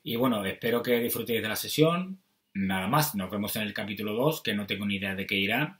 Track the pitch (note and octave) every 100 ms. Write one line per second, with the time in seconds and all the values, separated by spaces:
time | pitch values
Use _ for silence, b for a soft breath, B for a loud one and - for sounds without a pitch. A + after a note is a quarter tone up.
0 | - A#2 B2+ G#2+ F#2+ - B2 A#2 B2 A#2
1 | A#2 A2+ A2 A2+ G#2+ G#2+ G#2 - D#3 F3
2 | F#3 F#3+ _ _ _ G2 F#2+ F#2 F#2+ D3
3 | D3 G2+ F#2 G#2 G2+ A2+ G#2 G2+ G#2 G2+
4 | G#2+ A2 D3 D3+ - G#2 G2+ G2 G2+ G2
5 | G2 F#2+ F#2+ G2 G2 A#2+ D3+